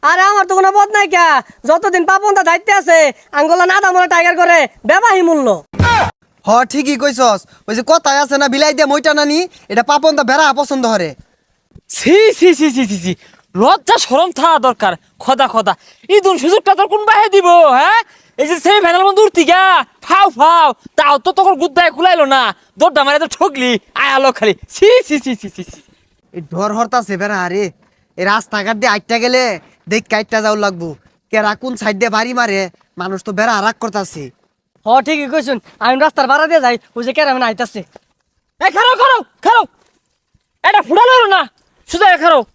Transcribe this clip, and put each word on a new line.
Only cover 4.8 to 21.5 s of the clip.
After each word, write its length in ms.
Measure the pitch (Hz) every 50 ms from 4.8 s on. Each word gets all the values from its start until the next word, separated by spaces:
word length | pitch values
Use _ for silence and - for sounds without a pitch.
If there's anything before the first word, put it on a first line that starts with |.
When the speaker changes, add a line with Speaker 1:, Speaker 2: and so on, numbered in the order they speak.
| _ 226
Speaker 1:
বেবাহি 320 | 302 381 440 466 392 381 359 330
মূল্য। 180 | 330 302 269 240 202 165 143 _ - - - 466 480 440 - - - _ _ _ _ _ _
Speaker 2:
হ 40 | - 214 240 254 -
ঠিকই 260 | - 277 294 262 294 247
কইছস, 380 | 254 285 269 220 262 240 208 190 - _ _ _ _ -
ওই 60 | 214 226
যে 60 | 247 -
কথায় 280 | 320 330 320 294 277 277 285
আছে 120 | 262 277 277
না, 60 | 285 277 240
বিলাই 200 | 277 294 302 302 254
দিয়ে 100 | 311 277
মইটা 200 | 285 294 269 311 294 294
নানি, 200 | 294 294 294 311 359 359 _ - _ _
এটা 140 | 202 202 240 -
পাপনদা 320 | 285 294 277 320 311 294 285 226
বেড়া 160 | 262 285 311 294 269 247
পছন্দ 240 | 285 - 285 269 247 226
হরে। 180 | 226 202 180 156 135 _ - _ _ _ _ _ _ _ _ _ _ - _ _ -
Speaker 3:
ছি, 200 | - - 240 320 403 440 440 392 -
ছি, 120 | - 370 339 254
ছি, 80 | 302 311 247
ছি, 80 | 254 262 202
ছি, 80 | 202 190 170
ছি, 80 | 185 175 - _ _ _ _ _ _ _
লজ্জা 400 | 180 208 269 359 403 _ - 440 - -
শরম 240 | - 240 277 339 370 339 -
থাকা 180 | 269 339 320 302 220 254
দরকার। 260 | 240 _ - 196 175 160 _ _ _ _ -
খোদা, 240 | - 262 240 269 240 -
খোদা, 200 | 226 214 214 180 - _ _ _ _ _ _
ইদুন 260 | 370 415 370 381 381 311 254
সুযোগটা 280 | 320 370 427 - - 381 320
তোর 100 | 392 403 -
কোন 80 | 415 427 427
বাহে 180 | 427 415 427 440 381
দিব, 120 | 392 370 349 349 349 330 294 254 254
হ্যাঁ? 220 | 285 349 427 466 440 _ _ _ _ _ _ -
এই 80 | 269 302
যে 60 | 339 339 -
সেমিফাইনাল 400 | 349 403 415 415 339 339 359 381 392
মধ্যে 160 | 392 381 427
উঠতি 180 | 415 - 349 320 254
গা, 120 | 349 370 381 381 370 330 262 _ _ _ -
ফাও, 220 | - 330 370 403 392 277 220
ফাও, 280 | 277 311 339 339 330 285 247 _ _ - _ -
তাও 160 | 302 285 285 277 -
তো 40 | 359 370 -
তোর 180 | 392 359